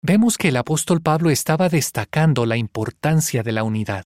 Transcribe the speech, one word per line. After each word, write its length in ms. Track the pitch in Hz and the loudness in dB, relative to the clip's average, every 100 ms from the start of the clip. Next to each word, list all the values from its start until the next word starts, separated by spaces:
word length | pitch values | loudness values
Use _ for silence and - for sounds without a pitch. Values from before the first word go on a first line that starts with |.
vemos 380 | 151 202 233 - | 2 4 4 2
que 80 | 180 | 0
el 100 | 127 | 0
apóstol 420 | 120 156 - 170 | 0 -4 0 0
Pablo 300 | 165 156 165 | 2 2 2
estaba 400 | 135 - 160 180 | 0 0 0 2
destacando 800 | 160 - - 107 - 160 127 117 | 0 -2 -6 -4 0 2 2 0
la 100 | 113 | -2
importancia 880 | 110 - 107 - 147 160 156 123 | -4 -6 -6 -4 0 0 0 -4
de 80 | 113 | -2
la 120 | 110 | -2
unidad. 400 | 110 110 104 98 - | -2 -4 -4 -6 -8